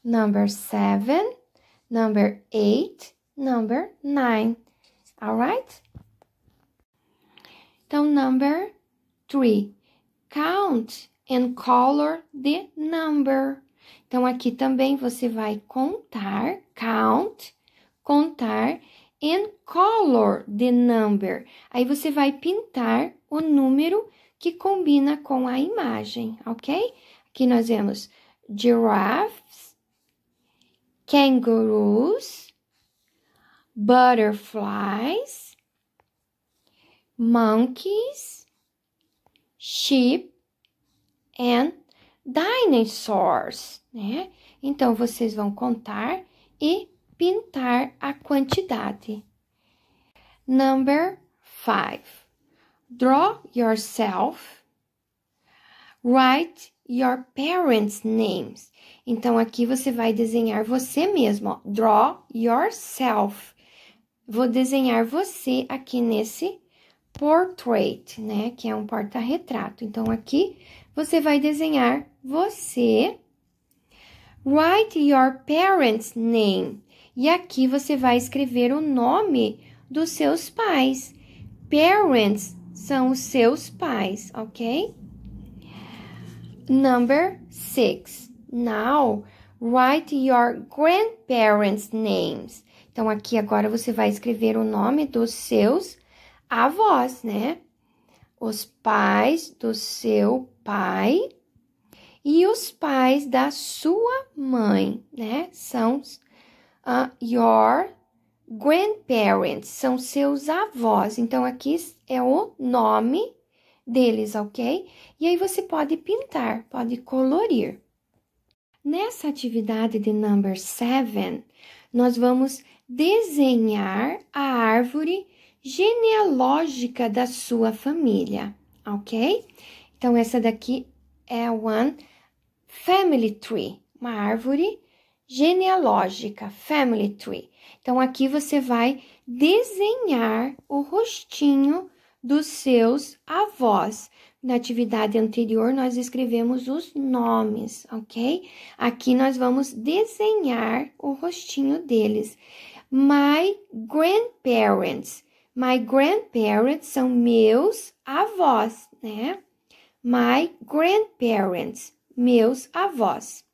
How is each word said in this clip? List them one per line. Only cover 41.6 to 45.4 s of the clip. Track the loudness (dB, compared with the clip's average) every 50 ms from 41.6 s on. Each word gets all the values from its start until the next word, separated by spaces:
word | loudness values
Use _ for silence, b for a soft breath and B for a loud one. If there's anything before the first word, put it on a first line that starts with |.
| 0 0 -4 -10 _ b b b b b b b b
dinosaurs, | -4 -2 -2 0 0 2 2 4 4 6 4 4 0 -4 -10 -6 -2 0 0 2 2 0 0 -2 -6 -12 -14 -16 -18 -20 -20 _ _
né? | -14 -10 -8 -6 -6 -6 -8 -12 b b b b b b
Então, | -6 -6 -2 0 2 2 2
vocês | 0 -2 -4 -2 -4 -4 -4 -2
vão | -4